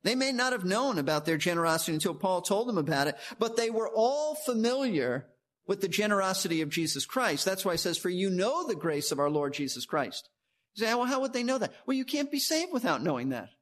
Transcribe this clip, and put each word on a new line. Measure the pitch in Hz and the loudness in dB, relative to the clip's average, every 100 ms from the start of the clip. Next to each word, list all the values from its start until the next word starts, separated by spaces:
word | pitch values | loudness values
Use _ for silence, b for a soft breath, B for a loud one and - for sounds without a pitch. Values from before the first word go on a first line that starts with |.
They | 185 254 | 0 0
may | 269 | 0
not | 247 254 | 0 0
have | 247 | 0
known | 180 208 269 170 | 0 2 2 0
about | 143 151 151 | 0 0 0
their | 160 | 0
generosity | 180 170 165 160 170 | 2 2 2 2 0
until | 156 185 | 0 -2
Paul | 160 190 185 | 0 0 0
told | 175 202 247 | 2 0 2
them | 196 | 0
about | 147 143 147 | 0 2 2
it, | 147 B - | -2 B -2
but | 226 226 | 0 0
they | 233 | 0
were | 226 220 | 0 0
all | 220 233 285 302 302 | 2 2 2 -2 -2
familiar | - 226 233 262 269 165 127 123 - _ _ _ - | -2 0 2 2 2 2 0 -2 -6 _ _ _ -4
with | 196 | -2
the | 190 | 0
generosity | 160 214 202 190 190 180 165 | 0 2 2 2 0 0 0
of | 151 | 0
Jesus | 165 160 139 - | -2 -2 -2 -2
Christ. | 262 240 147 | 0 0 2
That's | 196 190 190 | 0 0 0
why | |
he | 170 | 0
says, | 180 165 | -2 -2
"For | 185 | -2
you | 180 190 | 0 0
know | 180 202 320 320 | 2 2 0 -2
the | 180 | -2
grace | 170 147 147 | -2 -2 -2
of | 147 | 0
our | 143 | 0
Lord | 151 143 | 2 -2
Jesus | 143 139 - - | -4 -6 -6 -4
Christ." | 160 117 - - _ _ _ _ - | -2 -2 -6 -16 _ _ _ _ -4
You | 220 | 0
say, | |
"Well, | 240 247 | 2 2
how | 269 | 0
would | 269 | 0
they | 247 | -2
know | 240 262 | 0 0
that?" | 196 B - | -2 B -2
Well, | 269 | -2
you | 262 | 0
can't | 294 285 | -2 0
be | 285 | 0
saved | - 320 359 | 0 0 0
without | 294 240 226 | -2 0 0
knowing | 170 131 127 | 0 0 -2
that. | 123 98 _ | -4 -8 _